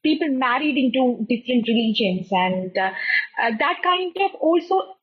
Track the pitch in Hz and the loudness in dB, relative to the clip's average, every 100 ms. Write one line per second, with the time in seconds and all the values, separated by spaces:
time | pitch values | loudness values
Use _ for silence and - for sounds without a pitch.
0 | 311 320 320 262 233 262 302 285 262 262 | 0 0 0 0 0 0 0 0 2 2
1 | 254 240 214 240 240 247 226 233 226 214 | 2 0 -2 -2 2 0 2 2 2 2
2 | 202 185 180 185 185 185 185 196 190 190 | 0 0 -2 0 2 0 -4 -2 -2 -4
3 | - - - - 233 220 302 349 359 359 | -2 -2 -4 -4 -2 0 -2 0 0 0
4 | 370 370 392 - 320 339 330 381 381 - | -2 -2 -4 0 2 2 2 -2 -2 -14